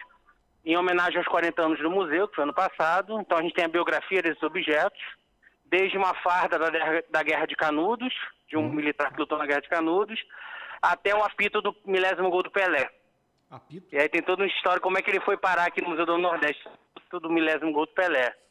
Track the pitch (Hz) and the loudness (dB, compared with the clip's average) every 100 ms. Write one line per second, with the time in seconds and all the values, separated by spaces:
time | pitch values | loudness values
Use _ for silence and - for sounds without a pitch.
0 | - _ _ _ _ _ 160 175 180 180 | -20 _ _ _ _ _ 0 2 2 2
1 | 180 175 165 180 165 165 160 147 156 190 | 2 0 0 2 2 2 0 2 0 0
2 | 170 160 208 - 143 147 185 - 160 180 | 0 0 0 0 -2 0 0 2 2 2
3 | 196 220 185 170 165 180 165 170 165 151 | 0 -6 0 0 2 0 0 0 0 0
4 | - 185 165 151 156 180 156 151 190 - | 0 0 0 -2 -4 -2 0 2 0 -4
5 | - - _ _ _ _ - 180 190 190 | -16 -16 _ _ _ _ 0 2 2 2
6 | 185 - 180 180 175 165 160 160 160 165 | 0 0 0 2 2 2 0 0 0 -2
7 | - 156 151 147 156 - 156 151 185 226 | 0 -2 0 0 -2 -2 0 2 0 -2
8 | 247 - - _ - 156 143 151 147 - | -4 -6 -10 _ -6 -4 -2 -2 -2 -2
9 | 143 151 147 151 143 143 - 170 160 180 | -4 -4 -4 -2 -2 -2 0 -2 2 0
10 | 208 220 - - - - - - 175 175 | 0 -6 -12 -16 -16 -14 -14 -2 0 2
11 | 202 208 202 - 202 214 202 - 196 190 | 0 2 0 0 -2 -2 -4 -6 -2 0
12 | 185 175 185 180 180 202 185 147 127 _ | 2 2 0 0 0 0 2 0 -2 _
13 | _ _ _ _ _ 127 _ 165 - 143 | _ _ _ _ _ -20 _ -20 -6 0
14 | 151 170 165 185 190 - 185 180 185 190 | 2 0 0 0 0 0 0 2 2 0
15 | 196 190 - 196 190 170 175 185 175 160 | 0 0 0 0 2 2 2 -2 -4 -2
16 | 170 170 180 165 147 - - - _ - | 0 2 2 0 -2 -2 -10 -20 _ -20
17 | - 175 160 165 160 151 160 147 156 - | -12 -10 -2 0 2 0 0 0 -2 0
18 | 180 139 120 - _ | 2 2 0 -2 _